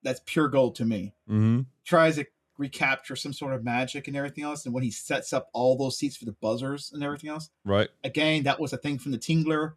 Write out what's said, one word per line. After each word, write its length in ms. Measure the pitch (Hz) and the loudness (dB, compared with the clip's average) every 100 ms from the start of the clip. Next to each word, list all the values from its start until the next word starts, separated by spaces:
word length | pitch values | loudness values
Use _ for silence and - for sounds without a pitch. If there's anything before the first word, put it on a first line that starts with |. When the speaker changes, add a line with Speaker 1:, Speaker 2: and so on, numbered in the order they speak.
Speaker 1:
that's 180 | 131 127 - | -4 -4 -2
pure 220 | - 151 | 0 2
gold 280 | 135 127 - | 4 2 2
to 100 | 113 | 0
me. 280 | 110 98 _ - | 0 -4 _ -2
Speaker 2:
Mm-hmm. 320 | 107 110 117 131 _ | 4 4 4 0 _
Speaker 1:
Tries 320 | - 175 160 156 | 2 6 6 4
to 80 | 143 _ _ _ | -4 _ _ _
recapture 580 | 139 - 139 135 - 131 | -8 -2 0 0 -4 -10
some 180 | 147 | -8
sort 200 | 139 139 | -8 -6
of 100 | 131 | -4
magic 440 | 117 120 127 143 139 | -2 -2 -2 -6 -8
and 80 | 139 | -6
everything 280 | 139 139 | -6 -6
else. 220 | 147 151 131 | -8 -6 -6
And 80 | |
when 100 | 123 | -2
he 80 | 123 | -2
sets 420 | 104 - 139 - | -4 -4 -4 0
up 160 | 139 - | -4 -2
all 240 | 113 127 127 | 2 4 4
those 200 | 135 - | 2 -2
seats 200 | 143 - | -4 -6
for 80 | 117 | -10
the 60 | |
buzzers 580 | 101 110 117 135 143 - | -4 -2 -2 -2 -6 -8
and 100 | 147 | -6
everything 260 | 143 143 151 | -6 -6 -8
else. 200 | 156 156 _ 101 | -10 -12 _ 0
Speaker 2:
Right. 240 | 101 107 _ | 2 2 _
Speaker 1:
Again, 400 | 131 143 156 156 | -6 0 2 2
that 160 | 139 135 | 2 0
was 140 | 143 | -2
a 40 | 135 | -4
thing 220 | 147 143 | -4 -4
from 120 | 147 | -4
the 60 | 120 | -6
Tingler 560 | - 160 156 156 156 | 2 2 4 0 -2